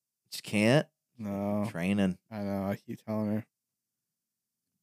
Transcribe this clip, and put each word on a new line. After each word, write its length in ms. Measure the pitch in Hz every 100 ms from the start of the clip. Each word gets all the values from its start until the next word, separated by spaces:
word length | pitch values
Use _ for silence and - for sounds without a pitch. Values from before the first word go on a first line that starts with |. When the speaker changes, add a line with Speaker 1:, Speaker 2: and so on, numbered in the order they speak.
| _ _ _
Speaker 1:
She 120 | -
can't? 440 | - 107 107 143 - _ _ -
Speaker 2:
No. 480 | 104 101 101 104 104
Speaker 1:
Training. 480 | 85 90 101 95 90 _
Speaker 2:
I 80 | 107
know. 240 | 101 98
I 120 | 98 101 -
keep 160 | 110
telling 220 | - 107 107 107
her. 100 | - _ _ _ _ _ _ _ _ _ _ _ _ _